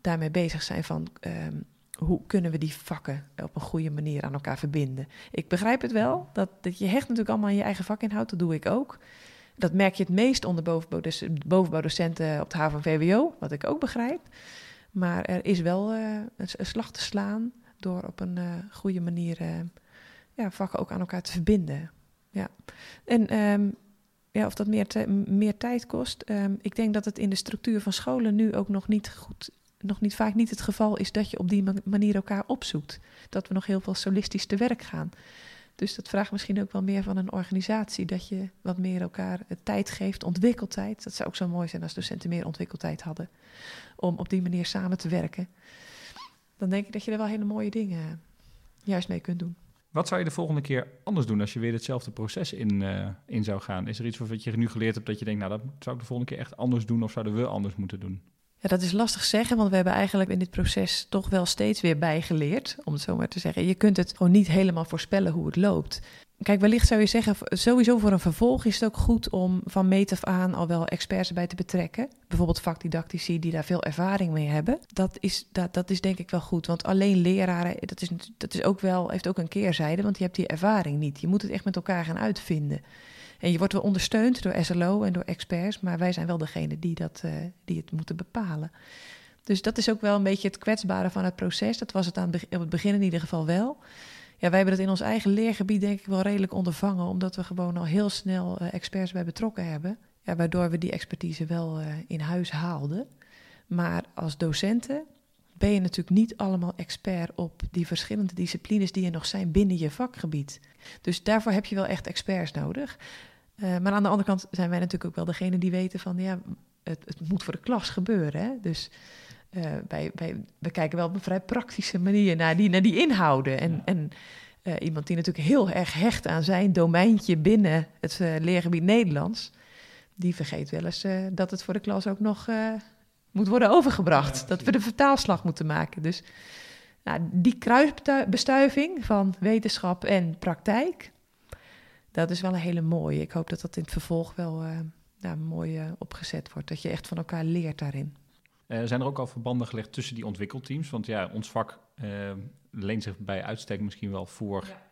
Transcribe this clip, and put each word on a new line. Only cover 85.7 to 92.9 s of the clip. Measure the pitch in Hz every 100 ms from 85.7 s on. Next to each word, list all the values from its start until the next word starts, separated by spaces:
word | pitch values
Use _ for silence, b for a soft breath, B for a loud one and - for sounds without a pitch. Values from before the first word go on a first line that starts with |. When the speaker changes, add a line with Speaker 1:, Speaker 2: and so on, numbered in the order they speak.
| 214
Speaker 1:
maar | 185 170
wij | 180
zijn | 175 165
wel | 175
degene | 156 165 151 156
die | 170 165
dat, | 165 -
eh, | 165 156 170 - -
die | 165
het | 156
moeten | 156 160 165
bepalen. | 180 233 196 151 160 B B B B B B B
Dus | - 190
dat | 220 220
is | 226
ook | 220
wel | 208 202
een |
beetje | 196 196 196
het | -
kwetsbare | - 220 185 190 185
van | 190
het | 185 180
proces. | 180 - 208 233
Dat | 214
was | 190 175
het | 185
aan |
het | 180
beg-, | 170 -
op | 180
het | 165
begin | 170 202